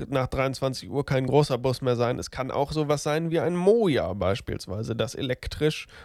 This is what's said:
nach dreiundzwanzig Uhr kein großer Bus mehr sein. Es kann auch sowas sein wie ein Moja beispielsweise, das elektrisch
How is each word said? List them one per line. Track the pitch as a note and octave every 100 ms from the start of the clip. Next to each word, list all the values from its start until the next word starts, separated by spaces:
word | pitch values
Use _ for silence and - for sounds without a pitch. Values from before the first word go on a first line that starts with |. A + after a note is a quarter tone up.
| -
nach | C3+ B2+
dreiundzwanzig | C3+ C3+ B2 C3+ B2+ F#2
Uhr | C3
kein | - C3 C3
großer | C#3 C#3+ A#2+
Bus | C3 B2
mehr | B2+ A#2+
sein. | A#2+ C3
Es | -
kann | - C3
auch | B2 C#3+
sowas | D#3 D3 D3
sein | D3+ D3+ E3
wie | E3
ein | C#3+ F3
Moja | F3+ A#3 F#3+ A#2 E2+
beispielsweise, | G2 F#2 G2+ - - - G2 A2+
das | A2+ A2+ -
elektrisch | C3 C3 - - D3+ - - -